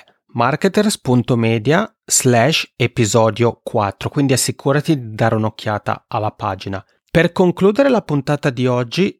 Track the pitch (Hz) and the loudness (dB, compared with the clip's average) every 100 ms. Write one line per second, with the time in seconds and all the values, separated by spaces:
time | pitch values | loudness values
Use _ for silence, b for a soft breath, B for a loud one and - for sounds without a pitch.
0 | - _ _ 120 120 147 196 196 208 - | -6 _ _ -2 0 0 0 0 0 -2
1 | - 123 117 120 113 117 110 165 220 _ | 0 0 2 0 2 0 0 0 0 _
2 | - - 131 120 127 165 - - 120 - | -4 0 2 4 4 0 -4 -4 -4 0
3 | 107 117 113 104 117 - - 117 101 - | 0 4 2 2 -2 -2 -6 -4 -4 -4
4 | 120 - 139 127 - - 143 143 151 147 | -6 -2 0 0 -2 -4 -2 -2 0 -2
5 | 117 107 113 113 110 - 113 104 - - | -4 -2 0 0 -2 -4 -6 -6 -4 -8
6 | _ 117 107 - 107 98 - 95 - _ | _ -6 -6 -6 -8 -8 -8 -10 -12 _
7 | _ 165 170 - 180 - 190 214 277 233 | _ 0 0 2 0 2 0 2 2 2
8 | - 143 135 147 147 123 127 123 117 156 | 0 -4 -2 -2 -2 -2 0 0 -2 -2
9 | 196 - | -2 -4